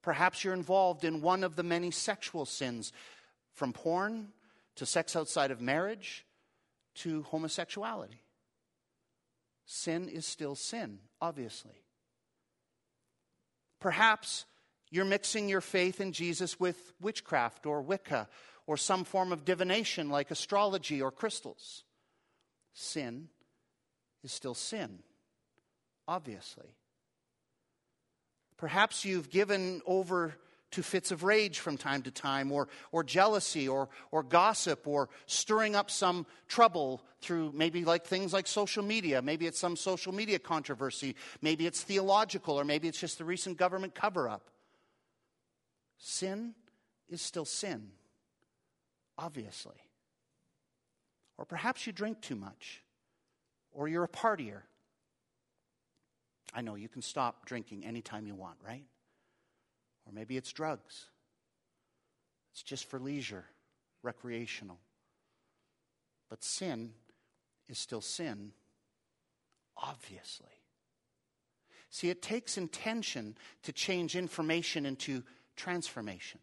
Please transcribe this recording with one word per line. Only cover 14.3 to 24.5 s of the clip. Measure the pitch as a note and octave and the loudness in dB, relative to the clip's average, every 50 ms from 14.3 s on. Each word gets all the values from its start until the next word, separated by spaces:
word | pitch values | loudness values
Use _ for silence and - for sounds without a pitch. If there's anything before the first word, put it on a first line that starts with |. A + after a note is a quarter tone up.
| - - - _ _ _ _ _ _ _ _ _ | -6 -6 -8 _ _ _ _ _ _ _ _ _
you're | - F3 G3 | 0 0 4
mixing | G3 G3 G3+ G3+ - - A3 G#3 G3+ | 4 4 2 2 0 -2 0 0 2
your | G3 F#3+ | 2 0
faith | F3 - - F#3+ F3+ F#3 F#3 - | 0 2 2 4 4 4 2 0
in | G3 F#3+ E3 | -4 -4 -2
Jesus | - E3 F3 E3+ C#3+ F#3 F3 - - | -2 -2 -2 0 -2 -2 -4 0 0
with | F3+ F3+ E3+ - - - - _ | 0 0 0 -2 -10 -20 -18 _
witchcraft | F3 G#3 A3 - - - E3 C#3 A#2+ A#2 - - - | -4 -4 -4 -4 -4 2 2 4 4 2 -2 -4 -4
or | D3 D3 D3 | -2 -2 -2
Wicca | C3+ C#3+ G3 F#3+ - - D3+ B2 G#2+ G#2 - - - - - - _ | 0 0 -2 -2 0 0 0 0 0 -2 -10 -20 -20 -20 -20 -18 _
or | - D3+ B2 | -2 -2 0
some | - - G3 F#3 F3+ | 2 2 2 2 2
form | - - F#3+ F#3 F#3 F3+ | 0 2 0 2 2 0
of | D#3+ C#3+ | -2 2
divination | D3+ F#3 F3 F#3 F3+ F#3 A3 A3 - - - D#3 C#3+ | 0 2 2 4 2 2 2 2 0 -2 -2 -2 0
like | C#3+ C#3+ C#3+ - | 2 0 0 0
astrology | D#3+ - - - G3+ G3+ G#3 G3+ F#3+ F#3 D3+ - D3+ C#3 | -2 -6 -2 2 4 4 4 4 2 0 -2 -2 -2 0
or | C3+ C3+ | 0 0
crystals. | B2+ - - A3 - - - - - _ - - - - - _ _ _ _ _ _ _ _ _ _ _ _ _ _ _ _ _ | -2 -2 -4 -2 -2 -4 -8 -10 -14 _ -16 -18 -18 -18 -20 _ _ _ _ _ _ _ _ _ _ _ _ _ _ _ _ _
Sin | _ - - - - D#3+ C#3 A#2+ A#2 C3 D#3+ D#3+ _ _ _ _ _ _ _ _ _ _ _ _ _ _ _ _ _ _ - | _ -12 -10 -6 -6 -4 -4 -4 -6 -8 -12 -16 _ _ _ _ _ _ _ _ _ _ _ _ _ _ _ _ _ _ -14
is | C3 | -12
still | - - - C3+ | -12 -8 -6 -8